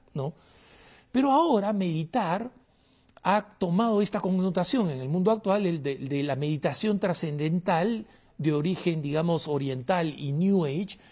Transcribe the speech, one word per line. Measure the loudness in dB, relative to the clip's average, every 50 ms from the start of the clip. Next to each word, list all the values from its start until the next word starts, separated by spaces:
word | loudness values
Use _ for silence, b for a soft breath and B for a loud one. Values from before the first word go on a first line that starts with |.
| _ _ -8
¿no? | -6 -6 -6 B B B B B B B B B B B B B B B B 0
Pero | 2 2 4
ahora | 4 4 4 4 4 2 2 0 0
meditar | 0 0 -2 -2 -2 -4 -2 -2 -2 0 0 0 -2 -4 -8 -14 -18 b b b b b b b b b b _ -6 0 0
ha | 2 2 0 -4 -6 -4
tomado | -2 0 2 2 2 2 2 2 2
esta | 0 0 -2
connotación | -2 0 0 0 0 0 0 0 0 2 2 2 0 0
en | -2 -4
el | -4 -2
mundo | 0 2 2 2 2
actual, | 2 2 0 0 2 2
el | 0 0 -2 -2
de, | -4 -4
de | -4 -4 -4 -2 -2 0
la | 0 -2
meditación | -2 0 -2 0 0 -2 -2 -2 0 0 0 0 0
trascendental | 0 0 0 -2 -2 -4 -2 -2 -2 0 0 0 0 0 0 2 2 0 -2 -4 -8 b b b b b b -4
de | 0 0 0
origen, | 2 0 0 -2 -2 0 -2 -2 -2 -2
digamos, | -2 -2 0 0 0 0 0 0 -2
oriental | -2 -2 -2 -2 -4 -4 -2 0 0 0 0 -2 -4
y | -6 -6 -4
New | -2 0 2 2 2 2 2
Age, | 0 -2 -4 -4 -6 -8 B B B